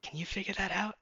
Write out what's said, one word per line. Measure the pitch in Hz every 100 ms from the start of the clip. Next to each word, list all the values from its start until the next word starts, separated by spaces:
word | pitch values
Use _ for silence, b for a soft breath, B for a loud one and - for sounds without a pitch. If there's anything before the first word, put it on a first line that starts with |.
Can | - 151
you |
figure | 175 - 196
that | 196 196
out? | 190 214 -